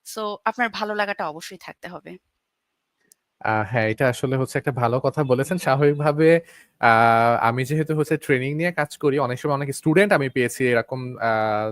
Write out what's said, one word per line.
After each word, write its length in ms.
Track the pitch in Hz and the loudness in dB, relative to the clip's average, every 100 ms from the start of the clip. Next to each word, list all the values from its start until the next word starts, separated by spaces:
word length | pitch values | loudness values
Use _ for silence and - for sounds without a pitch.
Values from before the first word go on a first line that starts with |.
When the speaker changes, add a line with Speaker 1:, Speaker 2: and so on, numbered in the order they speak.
| - | -16
Speaker 1:
So 160 | - 214 202 - | -10 -8 -6 -6
আপনার 240 | 226 233 | -2 -4
ভালো 260 | 202 208 208 | -4 -6 -4
লাগাটা 340 | 202 202 175 | -4 -4 -8
অবশ্যই 280 | 151 - 190 | -8 -14 -16
থাকতে 300 | - - - | -18 -18 -16
হবে। 240 | 175 - 185 _ _ _ _ _ _ _ _ _ _ _ _ | -16 -18 -20 _ _ _ _ _ _ _ _ _ _ _ _
Speaker 2:
আ, 240 | - 110 | -2 -2
হ্যাঁ, 240 | 104 120 110 | -2 -2 0
এটা 220 | 110 131 | 0 0
আসলে 260 | 120 131 131 | 0 -2 -2
হচ্ছে 200 | 131 139 | -2 -4
একটা 140 | 143 | -4
ভালো 280 | 123 120 127 | -2 0 0
কথা 240 | 135 156 | -2 -2
বলেছেন। 340 | 139 127 139 185 | 0 0 0 -2
স্বাভাবিকভাবে, 720 | - 135 147 147 147 147 160 165 170 - _ - | 0 2 2 2 0 4 4 4 0 -20 _ 0
আ, 120 | 120 113 117 113 117 117 | 4 6 6 6 4 4
আমি 240 | 117 123 131 | 0 0 -2
যেহেতু 300 | 151 151 156 | -2 -2 -2
হচ্ছে 220 | 151 156 | -2 -2
ট্রেনিং 360 | - 131 131 | 0 -2 -2
নিয়ে 180 | 151 175 | -4 -4
কাজ 260 | 175 147 - | -2 -6 -2
করি, 220 | 147 139 | 0 0
অনেক 200 | 127 127 | -2 -4
সময় 140 | 151 | -2
অনেক 220 | 139 143 135 | -2 -4 -4
স্টুডেন্ট 380 | 156 156 208 | 2 4 4
আমি 160 | 180 135 | 2 0
পেয়েছি 380 | 131 120 - 127 | 0 -2 0 2
এরকম, 500 | 117 - 127 127 123 | 2 0 -6 -8 -4
আ, 120 | 113 110 110 107 110 | -2 0 0 0 -4